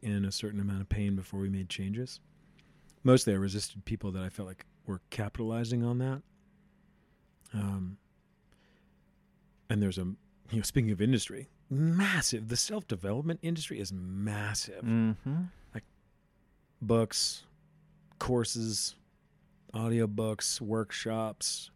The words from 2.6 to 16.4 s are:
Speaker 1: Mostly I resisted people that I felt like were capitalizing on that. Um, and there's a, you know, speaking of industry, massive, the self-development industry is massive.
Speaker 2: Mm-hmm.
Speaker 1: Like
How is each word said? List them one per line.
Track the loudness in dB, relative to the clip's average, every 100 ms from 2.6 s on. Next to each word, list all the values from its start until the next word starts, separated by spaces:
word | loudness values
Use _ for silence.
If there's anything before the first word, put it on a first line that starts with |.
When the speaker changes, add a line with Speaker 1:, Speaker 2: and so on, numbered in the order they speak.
| -20 -20 -20 2
Speaker 1:
Mostly | 8 8 8
I | 2
resisted | 2 -2 -6 -8 -6
people | -4 -4
that | -4
I | -6
felt | -6 -10
like | -12 -18 _ -8
were | -8 -6
capitalizing | -6 -6 -4 -2 -2 0 0
on | 2 0
that. | 0 -4 -10 _ _ _ _ _ _ _ _ _ _ _ -10
Um, | -4 -4 -4 -6 -10 _ _ _ _ _ _ _ _ _ _ _ _ _ _ _ _ -2
and | 2
there's | 2 2
a, | -4 -6 _ _ -4
you | -2
know, |
speaking | 2 2 4
of | 4
industry, | 4 4 2 -8 -14 _ -4
massive, | 2 4 4 4 2 2 -2 -2
the | -2
self-development | 0 -2 -4 -4 0 0 0 -2
industry | -2 -2 -4 -6
is | -6
massive. | -6 -6 -4 -2 -2 -2 -4 -6 -6
Speaker 2:
Mm-hmm. | 0 4 4 2 -2 -2 -4 -8 -14
Speaker 1:
Like | -14 -14 _ _ _ _ _